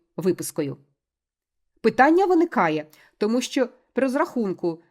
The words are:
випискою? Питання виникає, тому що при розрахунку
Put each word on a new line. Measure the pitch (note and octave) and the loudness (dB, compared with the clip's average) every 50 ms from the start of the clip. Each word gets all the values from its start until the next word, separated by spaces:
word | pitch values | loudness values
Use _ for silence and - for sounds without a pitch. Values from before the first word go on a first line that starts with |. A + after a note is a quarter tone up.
| _ _ _ - | _ _ _ -6
випискою? | E3 F#3+ E3+ - D3 - - - D3+ C#3 C#3 - _ _ _ _ _ _ _ _ _ _ _ _ _ _ _ _ _ _ _ _ | -2 -2 -2 -2 -4 -10 -8 -8 -8 -8 -8 -12 _ _ _ _ _ _ _ _ _ _ _ _ _ _ _ _ _ _ _ _
Питання | - A3+ A3+ - B3+ D4 D#4+ F4+ G4 | -2 0 2 4 4 4 4 4 4
виникає, | F4+ F#4 D#4+ F4 F4 - A#3+ F3+ E3 D#3 D#3 D#3 - _ _ _ _ _ - | 4 2 2 2 0 0 0 0 0 0 -2 -6 -10 _ _ _ _ _ -6
тому | G#3 G#3+ A3+ B3+ | -4 -2 -2 -2
що | A#3 - - C#4 B3 A#3+ - _ _ _ _ | -4 -4 -4 -4 -4 -4 -6 _ _ _ _
при | A#3+ C4 | -4 -2
розрахунку | C4+ A#3+ D4 E4 E4+ - B3 A3 F#3+ E3+ - - F3 E3 E3 _ _ | -2 0 -2 -2 -2 -4 -4 -4 -4 -4 -4 -6 -6 -6 -8 _ _